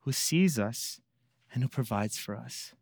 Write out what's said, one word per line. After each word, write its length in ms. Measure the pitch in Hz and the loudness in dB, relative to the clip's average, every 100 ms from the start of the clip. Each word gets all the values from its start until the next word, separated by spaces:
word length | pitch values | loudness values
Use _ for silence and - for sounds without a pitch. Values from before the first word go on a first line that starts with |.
who 100 | - | -2
sees 440 | 135 - 160 185 131 | -2 2 6 6 4
us 440 | 101 123 - - _ _ _ _ _ | 0 -2 -8 -10 _ _ _ _ _
and 120 | - | -2
who 40 | 127 | -2
provides 480 | - 127 104 107 - | -2 0 0 0 -4
for 200 | - 101 | -8 -8
us. 360 | 120 - - - | -10 -12 -14 -18